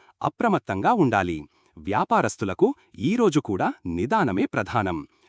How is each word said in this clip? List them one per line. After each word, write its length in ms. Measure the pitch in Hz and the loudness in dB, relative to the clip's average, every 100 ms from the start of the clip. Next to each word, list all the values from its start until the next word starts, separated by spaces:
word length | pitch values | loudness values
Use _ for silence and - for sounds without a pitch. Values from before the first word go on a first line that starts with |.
| _ _ | _ _
అప్రమత్తంగా 720 | - - 233 180 - 95 156 | -6 -2 0 0 -2 -2 2
ఉండాలి. 460 | 240 135 104 90 80 76 _ _ - | 4 4 2 0 -4 -10 _ _ -12
వ్యాపారస్తులకు 960 | 78 110 190 220 113 - 98 90 233 - _ - | -4 -2 0 2 0 -2 -4 2 0 0 _ -4
ఈరోజు 400 | 127 240 214 147 | -2 2 2 2
కూడా 340 | - 95 175 - 90 | 0 -2 -2 -4 -6
నిదానమే 600 | 85 120 220 139 95 - | -4 0 0 2 0 -2
ప్రధానం. 600 | 131 101 120 98 82 71 _ | -2 -2 -2 -2 -4 -10 _